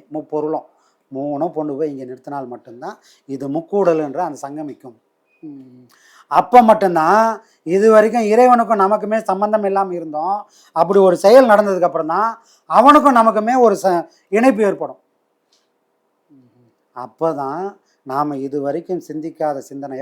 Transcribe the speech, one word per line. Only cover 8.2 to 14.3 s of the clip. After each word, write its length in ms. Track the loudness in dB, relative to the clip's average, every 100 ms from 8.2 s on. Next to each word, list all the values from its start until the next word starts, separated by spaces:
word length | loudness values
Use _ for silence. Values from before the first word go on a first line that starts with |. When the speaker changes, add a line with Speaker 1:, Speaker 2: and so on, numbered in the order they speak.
| 0
Speaker 1:
இறைவனுக்கும் 500 | 4 4 4 2 0
நமக்குமே 340 | 2 0 -2 -4 -4
சம்பந்தம் 360 | -4 -2 -2 -2
இல்லாம 240 | -2 -4 -8
இருந்தோம், 380 | -10 -8 -6 -6 -10 _ _ -2
அப்படி 240 | 2 4 4
ஒரு 100 | 4 6
செயல் 260 | 6 6
நடந்ததுக்கு 380 | 4 2 0 -2
அப்புறம் 240 | -2 -4 -4
தான் 140 | -4 -6 _ _ -2
அவனுக்கும் 480 | 4 6 6 6 4
நமக்குமே 360 | 2 0 0 2 2
ஒரு 120 | 2
ச-, 220 | -2 -2 -4 _ -4